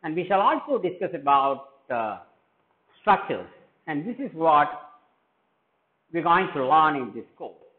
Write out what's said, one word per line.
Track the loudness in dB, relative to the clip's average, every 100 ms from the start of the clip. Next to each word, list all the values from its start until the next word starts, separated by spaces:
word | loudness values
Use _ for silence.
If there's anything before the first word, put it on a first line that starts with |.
and | -6
we | -6 0
shall | 2
also | 2 0 -2 -4
discuss | -4 -4 -8
about, | -6 2 2 2 -2 -8 _ _
uh, | -6 -4 -8 -14 _ _ _ _ _ _ _
structures, | 2 2 2 -8 -8 -20 _ _ -8
and | -8 -8
this | -10
is | -12
what | -2 4 4 4 -2 -16 -20 _ _ _ _ _ _ _ _ _ _ _
we're | -4
going | 2 2 2
to | -2 2
learn | 4 4 2
in | -6
this | -10 -16 _
course. | -18 -18 _